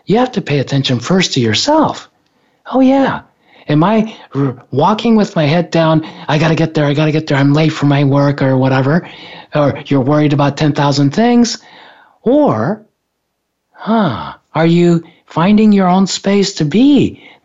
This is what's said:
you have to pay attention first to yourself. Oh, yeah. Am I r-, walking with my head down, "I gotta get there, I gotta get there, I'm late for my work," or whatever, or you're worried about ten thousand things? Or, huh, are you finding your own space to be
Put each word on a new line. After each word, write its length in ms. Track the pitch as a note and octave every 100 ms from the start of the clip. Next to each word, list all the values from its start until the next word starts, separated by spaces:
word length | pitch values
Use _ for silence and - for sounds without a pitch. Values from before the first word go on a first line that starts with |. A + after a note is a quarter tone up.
| -
you 120 | G#3
have 140 | B3
to 80 | G#3+
pay 180 | - C#3+
attention 400 | B2 C#3 C3+ B2
first 340 | - F#3 F3+
to 80 | -
yourself. 680 | A#2 G#2+ - D4+ C4 - - _ _ _ _ _ -
Oh, 80 | B3
yeah. 440 | C4 C4+ C4 - - _ _ _ -
Am 160 | D3
I 340 | F3 A3 A3 - -
r-, 300 | C3+ C#3 B2+ -
walking 440 | B2+ D#3+ G#3+ A#3 A3
with 200 | G#3 -
my 80 | D3
head 240 | E3+ E3+
down, 320 | E3+ D#3+ D#3+ - - -
"I 120 | D3
gotta 160 | D#3+ D#3
get 180 | D#3+
there, 120 | D#3+ C#3+
I 80 |
gotta 180 | D3 D#3
get 160 | D3+ D#3
there, 100 | C3+
I'm 160 | C#3
late 160 | D3 D#3+
for 140 | D#3 C#3+
my 180 | C#3+
work," 380 | C#3+ C#3 C#3+ C#3
or 160 | C3+ C3
whatever, 500 | C3 C3 C3 E3 - - - - -
or 300 | D3+ C#3+ - -
you're 140 | C#3
worried 320 | B2+ D3+ D3+
about 240 | C#3 C#3+ C#3+
ten 140 | D#3
thousand 380 | C#3+ C#3+ C#3 C#3+
things? 480 | C#3 A#3 A#3+ A#3 - - - - - _ _
Or, 600 | G3 C#4 C#4+ A2+ B2 G#3+ - _ _ _ _ _ _ _ _
huh, 600 | - - A3+ F#3 G#2 F2+ - _ -
are 100 | E3
you 380 | E3+ F3 E3+ - _ _
finding 460 | - F3 G#3+ A3
your 160 | G3+ F#3
own 200 | F3+ F#3+
space 460 | - - G3+ F#3+ -
to 100 | D3+
be 560 | E3 C#4 C#4 - - - -